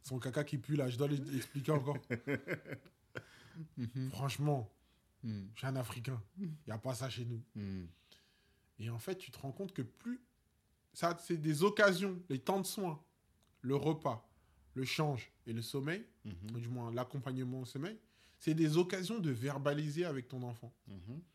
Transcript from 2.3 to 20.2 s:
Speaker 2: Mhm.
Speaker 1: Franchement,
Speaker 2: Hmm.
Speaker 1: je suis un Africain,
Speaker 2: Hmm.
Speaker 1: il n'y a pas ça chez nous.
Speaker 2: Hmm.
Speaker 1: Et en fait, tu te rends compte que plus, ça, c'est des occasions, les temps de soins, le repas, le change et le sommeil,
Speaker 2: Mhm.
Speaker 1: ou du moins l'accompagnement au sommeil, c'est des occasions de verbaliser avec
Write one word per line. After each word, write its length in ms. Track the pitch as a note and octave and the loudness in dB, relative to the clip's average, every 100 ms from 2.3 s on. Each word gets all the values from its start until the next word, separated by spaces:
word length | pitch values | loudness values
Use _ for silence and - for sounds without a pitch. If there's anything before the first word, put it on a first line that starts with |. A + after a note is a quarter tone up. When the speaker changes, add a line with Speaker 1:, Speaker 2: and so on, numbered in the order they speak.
| C#3+ - F3 - B2 - _ _ - - - - E3 D#3 - | -2 -2 -6 -6 -12 -14 _ _ -12 -12 -20 -18 -14 -10 -6
Speaker 2:
Mhm. 320 | A#2 C3 C3 | -4 -2 -4
Speaker 1:
Franchement, 600 | A#2 C3+ A#2 D3 C#3+ G#2+ _ _ _ _ - | -2 -2 2 4 4 0 _ _ _ _ -10
Speaker 2:
Hmm. 240 | A#2 G#2 G2 | -6 -4 -6
Speaker 1:
je 40 | A2+ | -6
suis 100 | C3 | -4
un 80 | C3 | -2
Africain, 460 | A2+ B2+ A#2 B2+ - F#3 | -4 -4 -4 -4 -6 -8
Speaker 2:
Hmm. 60 | F#3+ | -8
Speaker 1:
il 100 | D#3 - | -6 -6
n'y 40 | |
a 60 | A2 | -6
pas 160 | C3 | -4
ça 160 | A#2 C3 | -4 -4
chez 160 | A2+ A#2+ | -4 -4
nous. 160 | A#2 A2+ G#2+ | -6 -8 -8
Speaker 2:
Hmm. 320 | G2+ F#2+ F2 - _ - _ _ _ _ _ - | -6 -6 -8 -14 _ -20 _ _ _ _ _ -10
Speaker 1:
Et 120 | A2 | -6
en 80 | A#2 | -6
fait, 180 | F#3+ F#3 | -4 -6
tu 140 | - | -8
te 80 | - | -10
rends 120 | C3+ | -8
compte 220 | - G3 | -6 -6
que 80 | - | -4
plus, 400 | A#2 - A#3 B3 _ _ _ _ _ _ _ | -6 -6 -6 -6 _ _ _ _ _ _ _
ça, 240 | - E3+ E3+ | 0 0 0
c'est 160 | - E3 | 0 0
des 260 | D#3 D3 | 2 6
occasions, 580 | G3+ G#3 G3+ F3 G3 F3+ - | 6 10 8 8 2 -2 -2
les 80 | C3 | -2
temps 220 | - F#3+ | 2 2
de 40 | F#3 | 2
soins, 360 | - F#3 D3+ - _ _ _ _ _ | 0 -2 -2 -10 _ _ _ _ _
le 140 | B2 C#3+ | 0 2
repas, 540 | D3 D#3 C#3+ A2 - _ _ - - C3 | 4 2 0 -2 -6 _ _ -20 -10 -4
le 100 | C3 | -2
change 460 | - D3+ B2+ - _ - | 2 2 0 -4 _ -6
et 40 | |
le 100 | A2+ | -4
sommeil, 420 | A2+ C#3+ C#3+ F#3 A#3 _ G#2+ | -2 -2 0 -2 -6 _ -10
Speaker 2:
Mhm. 300 | F2 G#2 A#2 | -8 -6 -6
Speaker 1:
ou 40 | |
du 80 | A#2 | -4
moins 240 | B2 A#2 | -4 -2
l'accompagnement 680 | A#2 B2 C#3 C3+ C3 B2+ C3 | -2 -2 -4 -4 -2 -2 -4
au 40 | B2 | -6
sommeil, 320 | C3+ E3+ A3 _ _ - - | -6 -6 -8 _ _ -20 -4
c'est 160 | - | 2
des 240 | D#3+ D#3 D#3+ | 6 6 6
occasions 420 | F3+ G3 F3+ A#3 | 4 2 0 0
de 120 | D#3+ | 2
verbaliser 760 | A#2+ C3+ C#3 C#3+ D3 D3+ D3 F3 | 2 0 0 2 2 0 0 0
avec 220 | C3+ | -2